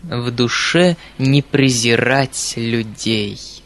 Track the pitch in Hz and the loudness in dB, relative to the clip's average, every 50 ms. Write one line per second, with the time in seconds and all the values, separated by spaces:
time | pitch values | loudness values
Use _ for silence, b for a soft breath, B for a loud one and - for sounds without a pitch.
0 | - - - 120 120 123 120 117 123 117 - - - - - 170 180 180 170 B | -8 -6 -6 -4 -4 -4 0 0 0 0 0 -2 -2 0 2 4 4 4 2 B
1 | B B B - 131 135 139 143 135 - - 135 135 131 123 117 113 120 117 117 | B B B -2 0 4 4 2 2 2 2 2 2 2 2 0 2 2 2 2
2 | 117 117 131 139 135 127 - - - - - 120 117 117 117 117 110 110 104 - | 2 2 2 2 0 -2 -4 -8 -8 -8 -6 -6 -4 -2 -2 -2 -4 -6 -10 -6
3 | - 110 113 107 104 101 95 - - - - - - | -2 -2 -2 -2 -2 -6 -8 -12 -16 -18 -20 -20 -20